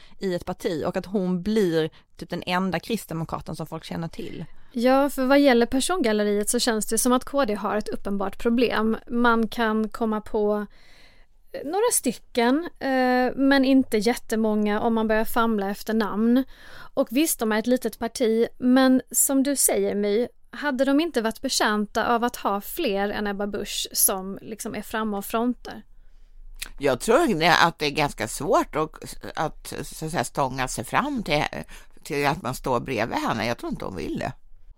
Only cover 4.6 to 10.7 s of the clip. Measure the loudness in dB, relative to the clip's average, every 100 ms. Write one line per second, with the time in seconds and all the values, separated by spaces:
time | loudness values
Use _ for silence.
4.6 | -10 0 4 4 4 0 4 6 8 6
5.6 | 4 2 0 0 0 2 2 0 0 0
6.6 | 0 0 0 0 4 2 2 0 0 0
7.6 | -2 -2 -2 -6 -4 -2 -2 -2 0 2
8.6 | 2 2 0 -2 -2 2 4 4 2 0
9.6 | 0 0 -2 -2 -2 -2 -2 0 0 0
10.6 | -4